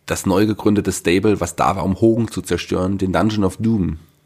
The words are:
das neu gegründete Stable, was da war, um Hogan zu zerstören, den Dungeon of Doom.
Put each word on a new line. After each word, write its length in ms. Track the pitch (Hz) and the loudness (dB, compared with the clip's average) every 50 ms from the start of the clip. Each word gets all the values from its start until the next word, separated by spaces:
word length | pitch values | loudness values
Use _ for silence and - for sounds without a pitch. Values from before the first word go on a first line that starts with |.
| _ | _
das 200 | - 87 - - | -8 -6 -4 0
neu 200 | 98 92 92 107 | 0 2 2 2
gegründete 440 | 107 107 - - 107 104 101 95 95 | 2 0 0 0 2 2 2 2 0
Stable, 500 | 90 - - - 85 95 95 107 101 90 | -2 -2 0 0 2 2 2 2 0 0
was 140 | 85 82 - | -2 -4 -2
da 220 | - 65 69 92 | 0 0 0 0
war, 80 | 98 78 | 0 -2
um 160 | 95 95 - | -2 0 2
Hogan 260 | 113 113 113 117 113 | 4 4 4 2 0
zu 160 | 107 - 95 87 | -4 -4 -8 -6
zerstören, 560 | - 90 87 - - 98 95 92 92 98 95 | -4 -4 -4 -4 -2 -2 -2 -2 -2 -2 -2
den 140 | 95 95 87 | -2 0 0
Dungeon 320 | 85 92 110 107 107 98 | 2 0 0 0 0 0
of 140 | 92 - - | 0 0 -2
Doom. 420 | 107 113 113 107 90 85 80 80 - - _ _ _ | 0 0 0 0 0 -2 -4 -6 -10 -18 _ _ _